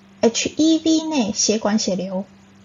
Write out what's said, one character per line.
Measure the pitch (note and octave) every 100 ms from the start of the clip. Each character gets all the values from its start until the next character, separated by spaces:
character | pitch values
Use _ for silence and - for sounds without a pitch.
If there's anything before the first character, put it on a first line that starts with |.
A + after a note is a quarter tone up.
| - -
H | A#3 A3+ - -
E | D#4 D#4+
V | D#4+ D#4+ D#4+
内 | D4+ G#3
血 | G#3+ - A3
管 | A3 G#3+
血 | - F#3
流。 | F#3 F#3+ G3+ - - -